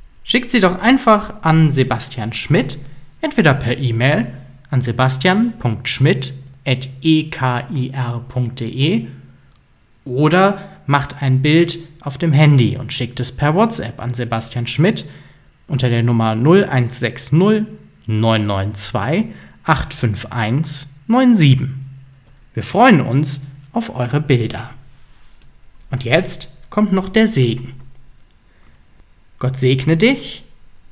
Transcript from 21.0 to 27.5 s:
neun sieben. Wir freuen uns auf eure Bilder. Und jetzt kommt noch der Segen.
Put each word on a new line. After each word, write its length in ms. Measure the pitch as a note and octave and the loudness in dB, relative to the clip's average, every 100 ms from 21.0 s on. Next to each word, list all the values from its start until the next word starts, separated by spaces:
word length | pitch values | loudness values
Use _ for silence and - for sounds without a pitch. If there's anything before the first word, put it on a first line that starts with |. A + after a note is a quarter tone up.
| - | -2
neun 280 | A#3+ B3+ A3 | 2 4 6
sieben. 500 | D3 C3 - - - - - _ _ - - | 6 4 0 -8 -14 -18 -20 _ _ -20 -14
Wir 100 | - | -10
freuen 380 | - G3 B3+ F3 | -4 4 6 6
uns 400 | A2 C3 - - - - - | 4 0 -2 -4 -12 -20 -8
auf 220 | A#3 A3+ - | -6 -6 -4
eure 260 | A#2+ D3 | -2 -2
Bilder. 500 | D#3 B2 A2 - - - - - - - - - - - - - - | 2 0 0 -6 -12 -16 -20 -20 -20 -20 -20 -20 -20 -20 -20 -20 -10
Und 120 | C3+ | -8
jetzt 460 | B2 D3+ F3+ - - - - | 0 0 0 -4 -8 -18 -6
kommt 240 | - G#3+ | 0 2
noch 160 | F#3+ F#3+ | 0 0
der 180 | A3 A3 | 2 2
Segen. 460 | C#3 A#2+ | 4 0